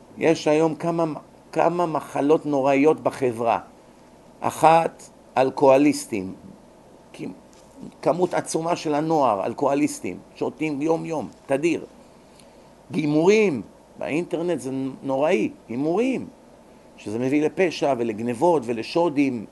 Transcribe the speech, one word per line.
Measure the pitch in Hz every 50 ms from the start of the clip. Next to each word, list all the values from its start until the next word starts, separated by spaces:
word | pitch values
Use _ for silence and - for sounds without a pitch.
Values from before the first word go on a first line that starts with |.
| - - - -
יש | - 151 165 156 - 156
היום | 151 156 160 165 151
כמה, | - - 170 165 170 165 160 147 - - - - - - -
כמה | - 160 151 165 170 175 175
מחלות | 165 156 143 - - - 143 139 143 156 160 143
נוראיות | 147 147 139 131 139 139 135 139 156 156 120
בחברה. | 120 135 - - 135 127 117 110 120 117 107 90 - - - - - - - - - - - - - - - -
אחת, | - 113 - - 156 156 165 165 165 - - - - - - - - - - -
אלכוהוליסטים. | 131 135 135 - 147 135 131 135 147 151 143 143 - - 117 101 92 95 90 - - - - - - - - - - - - - - - -
כ-, | - 156 - - - - - - - - - - - - - - -
כמות | - - 190 170 180 175 -
עצומה | 156 151 - - 160 160 170 175
של | - - 160 147
הנוער, | 147 156 160 165 156 139 123 107 98 92
אלכוהוליסטים, | 113 113 - - 131 143 143 147 135 - - - 104 90 95 - - -
שותים | - 143 - 123 - 156 156 147 135
יום-יום, | 147 165 165 165 165 165 160 147 110 - - - -
תדיר. | - 135 139 151 170 151 101 - - - - - - - - - - - - - - - - - - - - - - -
הימורים, | - 156 147 147 151 160 185 208 220 214 196 151 113 92 - - - - - - -
באינטרנט | - 73 123 156 175 - - 156 170 175 175 135
זה | 117 135 135 135 131 135 135 - -
נוראי, | 135 135 135 143 156 190 214 196 - - - - -
הימורים, | 113 123 143 156 170 202 240 262 254 180 107 85 - - - - - - - - - - - - - -
שזה | - 104 104 117
מביא | 127 131 139 147 151
לפשע | 151 156 - 190 170 - - 160 143 135 117
ולגנבות | 120 117 110 101 117 120 123 107 147 180 170 147 117
ולשודים, | 113 123 113 113 - - 170 170 175 143 143 143 139 131 113 98 -